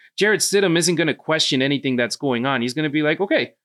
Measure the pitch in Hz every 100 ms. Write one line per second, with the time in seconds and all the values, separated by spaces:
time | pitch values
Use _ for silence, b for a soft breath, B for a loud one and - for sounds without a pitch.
0 | b - 208 196 - 202 190 165 170 165
1 | 160 - - 156 - 135 139 139 135 123
2 | 117 - 139 120 135 127 123 139 156 151
3 | 151 160 202 320 120 _